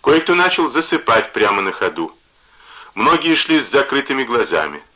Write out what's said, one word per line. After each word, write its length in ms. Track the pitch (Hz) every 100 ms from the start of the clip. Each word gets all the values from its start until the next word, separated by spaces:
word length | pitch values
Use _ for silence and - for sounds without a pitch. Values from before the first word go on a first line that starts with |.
Кое-кто 320 | 135 160 160
начал 380 | 175 180 175 156
засыпать 600 | 139 160 160 - 113 107
прямо 280 | 107 104 101
на 100 | 98
ходу. 440 | 87 92 82 82 - _ _ _ _ - - - 98
Многие 400 | 127 165 165 156
шли 260 | - 156
с 80 | 120
закрытыми 540 | 139 139 139 135 135
глазами. 580 | 120 117 107 82 76 73 _